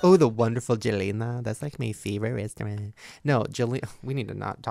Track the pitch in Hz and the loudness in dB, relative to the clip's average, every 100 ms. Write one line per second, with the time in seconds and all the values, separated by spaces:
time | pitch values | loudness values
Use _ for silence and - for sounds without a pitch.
0 | 180 185 139 110 117 117 - 117 113 104 | 8 8 8 4 0 0 0 0 0 0
1 | 98 104 117 120 113 107 147 - 120 104 | 0 -2 -4 -4 -6 -6 -8 -6 -6 -6
2 | 104 101 110 120 104 - 107 104 101 - | -6 -4 -4 -4 -6 -8 -8 -6 -10 -14
3 | - - 147 135 - - 120 131 - - | -20 -8 2 2 2 -2 -2 -2 -6 -12
4 | 127 135 104 101 98 - - | -6 -6 -6 -6 -8 -8 -6